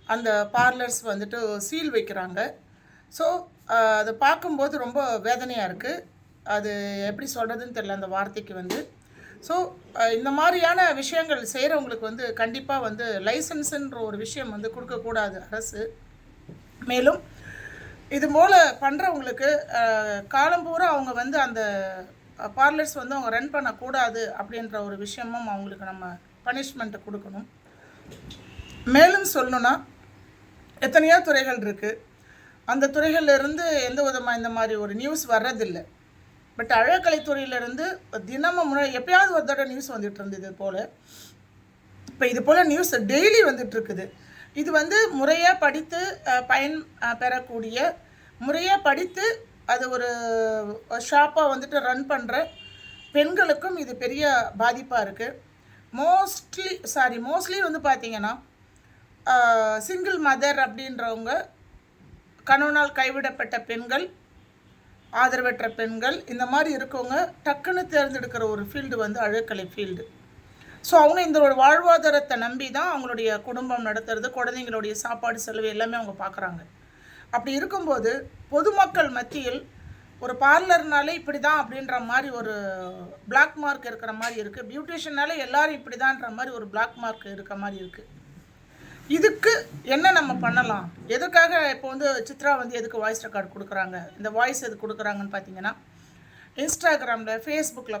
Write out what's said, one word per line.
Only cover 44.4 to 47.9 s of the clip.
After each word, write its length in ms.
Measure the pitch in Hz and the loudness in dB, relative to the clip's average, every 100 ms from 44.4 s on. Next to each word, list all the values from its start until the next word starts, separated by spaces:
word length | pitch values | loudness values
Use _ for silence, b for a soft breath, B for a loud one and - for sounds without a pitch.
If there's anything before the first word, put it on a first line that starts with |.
| B | B
இது 160 | 285 302 | -6 0
வந்து 560 | 311 320 415 427 285 277 | 2 4 4 4 2 2
முறையா 320 | 330 349 370 | 6 6 6
படித்து, 600 | 294 302 311 339 381 - - | 2 2 -6 -6 -6 -6 0
அ, 160 | 254 | 0
பயன், 420 | 247 262 285 311 - - | 2 2 2 -4 -10 -6
அ, 140 | 233 233 | -4 -2
பெறக்கூடிய, 800 | 247 254 254 233 226 233 330 | -2 -2 -6 -10 -6 -2 -2